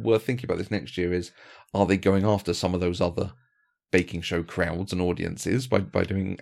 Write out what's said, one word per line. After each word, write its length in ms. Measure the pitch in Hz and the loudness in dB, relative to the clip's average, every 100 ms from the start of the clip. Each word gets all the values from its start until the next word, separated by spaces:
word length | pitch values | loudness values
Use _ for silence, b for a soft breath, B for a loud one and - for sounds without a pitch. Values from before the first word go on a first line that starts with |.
worth 220 | 113 110 | 2 2
thinking 220 | - 123 127 | 2 -4 -2
about 120 | 85 | -4
this 140 | 98 | -2
next 260 | 104 - - | -4 -6 -4
year 140 | 87 | 0
is, 180 | 90 85 - b b b | 0 -4 -12 b b b
are 120 | 95 95 | 0 4
they 100 | 98 | 4
going 280 | 95 98 104 | 4 4 4
after 280 | 101 - | 2 0
some 200 | 87 92 | -2 0
of 60 | 90 | 0
those 180 | 90 87 | 0 0
other 300 | 90 - 95 - _ _ _ _ _ | 0 0 -4 -6 _ _ _ _ _
baking 300 | 92 87 85 | 2 2 -4
show 200 | 82 85 | -4 -4
crowds 480 | 82 - 85 85 98 | -4 -2 -2 -2 -4
and 80 | 92 | -2
audiences 640 | 90 87 87 82 - 113 127 | 0 0 -4 -6 -2 -2 0
by, 100 | 98 | 0
by 240 | 95 - | 0 -2
doing 340 | 92 95 95 90 | 0 -2 -4 -4